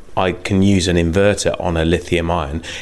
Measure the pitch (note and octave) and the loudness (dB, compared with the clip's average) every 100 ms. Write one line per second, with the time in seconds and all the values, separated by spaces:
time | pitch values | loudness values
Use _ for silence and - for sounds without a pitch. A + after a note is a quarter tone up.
0 | - - F#2+ F2 - F#2+ G2 G2 F2+ F2 | -8 -2 -2 -2 -2 2 4 4 2 2
1 | E2+ F2 G2+ F#2+ E2+ - F2+ E2 D#2+ E2+ | 2 2 2 2 -2 -2 -2 0 0 0
2 | - E2+ E2 F2 C#2+ D#2+ - - | 0 -2 0 -2 -4 -8 -10 -10